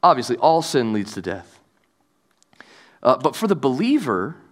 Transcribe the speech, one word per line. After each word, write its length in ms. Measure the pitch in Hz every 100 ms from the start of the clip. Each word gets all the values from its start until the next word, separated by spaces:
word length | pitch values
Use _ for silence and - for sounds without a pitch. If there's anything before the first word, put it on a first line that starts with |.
Obviously, 360 | 175 143 123 120
all 240 | 147 165
sin 320 | 160 147 117
leads 200 | 107 95 -
to 60 |
death. 380 | 92 95 90 _ _ _ _ _ _ _ _ _ _ _ - - - _
Uh, 140 | - 127
but 180 | 143 -
for 120 | 220
the 80 | 185
believer 800 | 135 127 226 294 170 95 98 165 _